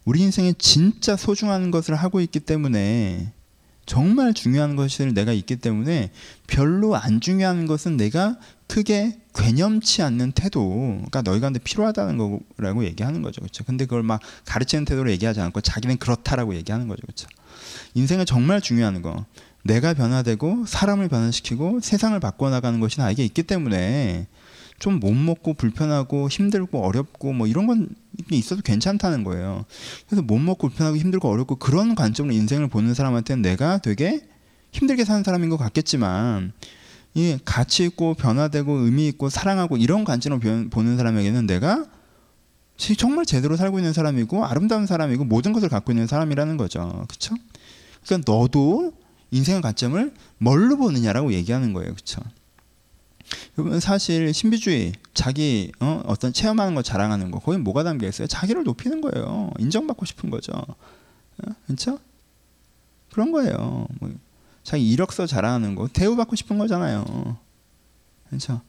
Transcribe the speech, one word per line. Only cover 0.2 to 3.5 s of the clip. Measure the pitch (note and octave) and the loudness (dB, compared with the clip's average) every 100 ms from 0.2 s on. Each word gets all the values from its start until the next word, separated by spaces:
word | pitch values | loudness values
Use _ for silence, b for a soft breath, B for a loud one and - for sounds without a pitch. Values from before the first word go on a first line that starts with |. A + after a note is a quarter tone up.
인생에 | G3 F#3+ F3+ F3 | 4 4 2 2
진짜 | - D3 F#3+ - - G3 | 4 6 4 4 0 0
소중한 | - G3+ G#3 F#3+ F3+ | 0 0 0 0 0
것을 | E3 D#3+ D3+ | 0 0 0
하고 | F3+ F#3+ | 0 0
있기 | E3+ E3 | 0 -2
때문에, | - D#3 C#3 G#2+ G2+ A#2 G2 F2+ G2+ - _ | -2 -2 0 2 2 0 0 -2 -6 -10 _